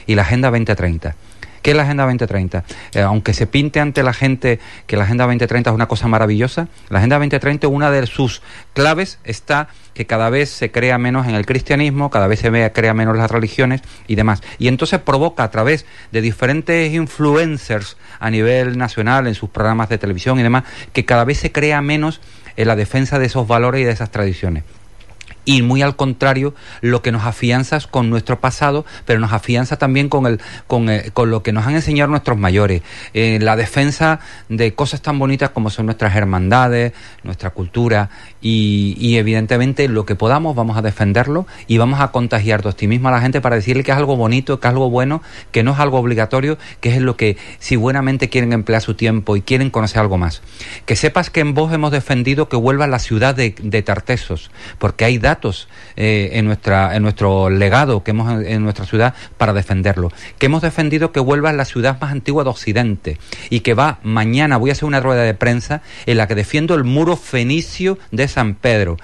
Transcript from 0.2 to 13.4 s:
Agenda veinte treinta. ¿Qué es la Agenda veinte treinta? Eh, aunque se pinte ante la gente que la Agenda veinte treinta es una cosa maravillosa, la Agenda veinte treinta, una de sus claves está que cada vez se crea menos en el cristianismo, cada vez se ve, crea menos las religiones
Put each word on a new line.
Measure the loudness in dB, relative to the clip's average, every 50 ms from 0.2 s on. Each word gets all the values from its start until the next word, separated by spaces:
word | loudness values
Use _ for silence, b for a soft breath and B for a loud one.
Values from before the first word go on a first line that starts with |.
| 2
Agenda | 2 2 2 2 2
veinte | 2 2 0 0 0
treinta. | 0 0 -2 -2 -2 -4 -8 -10 -10 B B B B B B B B
¿Qué | B 2
es | 2
la | 4 2
Agenda | 2 0 0 0
veinte | 0 0 0 -2
treinta? | -2 -2 -2 -2 -2 -4 -6 -6 B B B B B B
Eh, | 0
aunque | 0 2 2 0 0 0 0
se | 0 0
pinte | 0 0 0 0 0 0 0
ante | 0 0 0 0 0
la | 0
gente | 0 0 0 0 0 0 0 0 0 -2 B B B B B
que | B 0
la | 0 2
Agenda | 2 2 2 2
veinte | 2 2 2 0
treinta | 0 0 2 2 2
es | 2
una | 2 0
cosa | 0 -2 0 0
maravillosa, | 2 2 4 4 2 2 2 0 0 -2 -4 -6 -6 B B B B
la | 0
Agenda | 0 2 2 2 2
veinte | 2 0 0 0
treinta, | 0 -2 -2 0 0
una | 0 2 2 2 2
de | 2 2 0
sus | -2 -2 -2 -2 -2 -2 -6 B B B B B B -2
claves | 0 2 2 2 0 -2 -6 -8 -12 -10
está | -10 -10 -8 -4 -2 0 0 -2 -4 B B B B B
que | -8 -4
cada | -2 0 0 2 2
vez | 2 0 0 -2
se | -4 -6 -6 -4
crea | -2 0 0 2 2
menos | 2 0 0 0 0 0
en | 0 0
el | 0 0
cristianismo, | 0 -2 -2 0 0 0 2 2 0 0 0 0 0
cada | 2 2 2
vez | 2 2 0
se | 0 0
ve, | 2 2 2 0 0
crea | 0 2 2 2
menos | 2 2 2 2
las | 2 0 0
religiones | 0 0